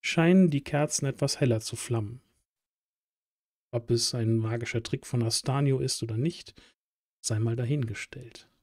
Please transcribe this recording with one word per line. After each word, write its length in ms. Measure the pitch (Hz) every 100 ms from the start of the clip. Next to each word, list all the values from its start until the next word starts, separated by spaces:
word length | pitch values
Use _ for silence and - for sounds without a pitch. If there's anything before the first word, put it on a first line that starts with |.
scheinen 460 | - - 165 190 180
die 140 | 143
Kerzen 420 | - 147 147 - 135
etwas 340 | - 139 -
heller 220 | 135 110
zu 140 | - 113
flammen. 460 | - 117 110 120 _ _ _ _ _ _ _ _ _ _ _ _ _ _ _
Ob 180 | 120 113
es 240 | 117 -
ein 240 | 123 113 113
magischer 460 | 110 117 117 117
Trick 240 | 117 135 -
von 160 | 123
Astanio 560 | 113 - - 135 143 131
ist 240 | 135 -
oder 140 | 113 110
nicht, 420 | 151 - - - - _ _ _ _ _
sei 160 | - 107
mal 160 | 113 117
dahingestellt. 960 | 120 147 113 101 - 131 120 - - _